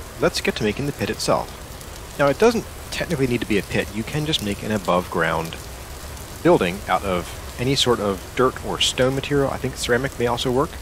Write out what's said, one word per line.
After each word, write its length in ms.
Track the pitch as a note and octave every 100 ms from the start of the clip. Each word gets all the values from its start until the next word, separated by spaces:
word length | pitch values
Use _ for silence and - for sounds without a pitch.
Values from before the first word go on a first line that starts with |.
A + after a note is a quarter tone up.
| - -
let's 200 | D3+ -
get 160 | - -
to 80 |
making 220 | G#2+ G2+ C#3+
the 60 |
pit 180 | - G2+
itself. 380 | - - F#2 - - - - - - - -
Now, 80 | C#3+
it 140 | C3+
doesn't 240 | A3+ A#3 - - -
technically 380 | - - D#3+ C3
need 120 | A#2+
to 60 | -
be 100 | G#2
a 60 |
pit. 240 | - A2 F#2+
You 80 | G#2+
can 240 | A2 D3 D3+
just 180 | D#3
make 200 | G#2 G2+
an 80 | A2
above-ground 800 | G#2+ F#2 F2+ F2+ F#2 E2 D#2+ E2 - - - - - - - - -
building 340 | D#3+ F3 F#2 F#2+ -
out 160 | F#2
of 520 | G2 F2+ E2+ - - -
any 160 | A#2+ C3+
sort 240 | - A2+
of 200 | G#2 F#2+ -
dirt 320 | - B2+ - A2
or 140 | E2
stone 340 | - - B2+
material. 340 | C3+ - C#3+ C#3
I 100 | -
think 180 | C3 C3
ceramic 420 | - A#2+ C3+ -
may 80 | A#2+
also 240 | A#2 C3+
work. 200 | B2 D#3+ -